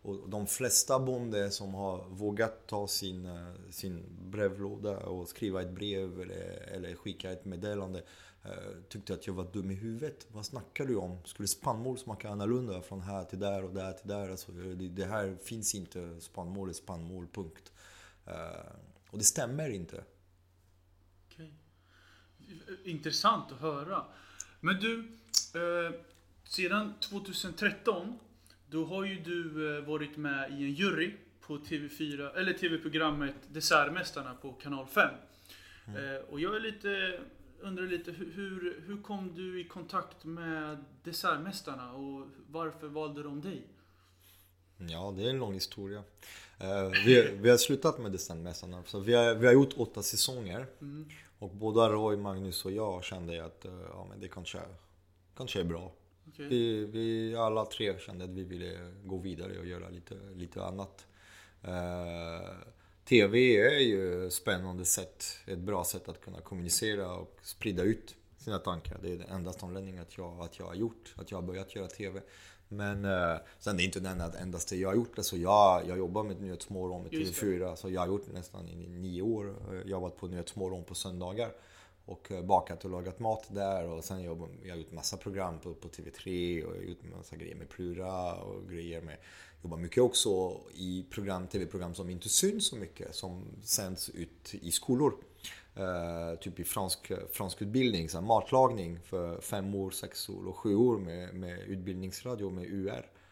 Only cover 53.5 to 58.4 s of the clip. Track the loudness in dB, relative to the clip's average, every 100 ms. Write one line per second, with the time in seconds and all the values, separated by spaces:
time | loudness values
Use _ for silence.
53.5 | -10 -14 -12 -12 -12 -12 -12 -12 -10 -8
54.5 | -8 -10 -14 -20 -20 _ _ _ -10 -4
55.5 | 0 0 -2 -6 -14 _ _ -20 -12 0
56.5 | 4 4 2 -2 -2 0 0 0 2 4
57.5 | 4 2 0 0 -2 -6 -8 -6 -6